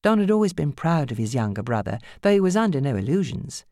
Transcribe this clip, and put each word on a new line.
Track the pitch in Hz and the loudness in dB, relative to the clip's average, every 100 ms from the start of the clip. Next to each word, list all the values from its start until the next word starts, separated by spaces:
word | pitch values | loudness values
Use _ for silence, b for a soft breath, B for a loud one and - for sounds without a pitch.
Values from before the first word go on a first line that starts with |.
Don | 208 220 | 4 4
had | 196 | 4
always | 214 208 | 4 2
been | 175 147 | 0 -4
proud | - 165 170 135 | -2 0 0 0
of | 113 | -4
his | 110 | -2
younger | 127 107 101 | -2 -2 -4
brother, | 117 113 101 107 B B | -4 -4 -2 -8 B B
though | 202 | 2
he | 202 | 2
was | 185 190 | 2 2
under | 226 147 | 2 0
no | 139 | 0
illusions. | 107 98 180 156 - 139 - - | -2 0 -2 -2 -6 -10 -14 -18